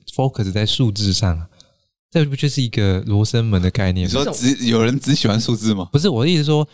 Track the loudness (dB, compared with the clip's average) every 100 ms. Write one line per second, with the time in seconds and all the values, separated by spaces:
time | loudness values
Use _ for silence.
0 | -12 -4 -4 -2 -4 -2 -2 0 0 0
1 | 0 0 0 -2 -6 _ _ _ _ _
2 | _ -2 0 0 -2 -2 -2 0 0 0
3 | 0 0 2 0 0 2 0 0 0 0
4 | 0 0 -2 0 0 0 0 2 2 0
5 | 0 0 2 0 0 -2 0 -2 0 0
6 | 0 0 2 2 2 0 0